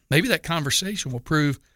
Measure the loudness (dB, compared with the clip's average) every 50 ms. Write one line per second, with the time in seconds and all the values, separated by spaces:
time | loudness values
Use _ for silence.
0 | _ 2 2 2 4 2 0 -2 -2 -4 -4 -2 -2 0 0 -2 -2 -2 -4 -6
1 | -6 -6 -8 -6 -2 0 2 2 2 2 0 -4 _ _ _